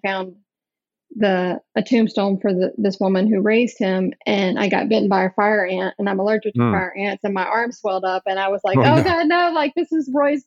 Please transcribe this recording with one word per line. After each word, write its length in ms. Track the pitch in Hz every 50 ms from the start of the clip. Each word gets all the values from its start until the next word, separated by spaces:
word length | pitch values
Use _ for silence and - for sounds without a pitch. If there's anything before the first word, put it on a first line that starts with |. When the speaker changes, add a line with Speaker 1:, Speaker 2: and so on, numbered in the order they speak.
| -
Speaker 1:
found 300 | 196 190 190 185 185 180 - _ _ _ _ _ _ _ _ _ _ _ _ _ _ -
the, 460 | 214 214 196 190 180 180 180 175 - - _ -
a 60 | 226 208
tombstone 580 | - 262 226 220 190 - 208 202 202 196 190
for 140 | - 208 190
the, 180 | 180 185 - - -
this 200 | 208 196 190 -
woman 300 | 202 190 190 185 190 214
who 140 | 220 190 190
raised 360 | 208 220 226 247 233 - -
him, 340 | 220 190 185 185 185 185 - - -
and 340 | - 214 196 196 185 180 -
I 100 | 208 190
got 180 | 202 190 - 214
bitten 220 | 220 220 208 196
by 140 | 196 190 185
a 60 | 190 -
fire 340 | - 208 208 214 208 190
ant, 280 | 180 185 185 185 185 - -
and 100 | 202 196
I'm 100 | 196 190
allergic 360 | 190 208 220 214 214 214 214
to 80 | 120 120
Speaker 2:
Hmm. 100 | 117 196
Speaker 1:
fire 220 | 190 185 180 -
ants, 260 | 196 196 202 196 - -
and 100 | 208 196
my 100 | 190 180
arm 260 | - 214 226 233 240
swelled 340 | 247 - - 208 190 190 190
up, 160 | 185 185 190 -
and 140 | 196 190 190
I 100 | 196 196
was 140 | 202 196 -
like, 140 | 196 185 -
Speaker 2:
Oh, 40 | -
Speaker 1:
"Oh, 140 | 285 311
Speaker 2:
no. 80 | 320 -
Speaker 1:
God, 220 | 370 339 330 339
no, 240 | 302 339 349 349 349 330
like, 200 | 320 294 294 -
this 160 | 349 339 - 330
is 180 | 320 277 269 254
Roy's 280 | 285 285 285 294 285 -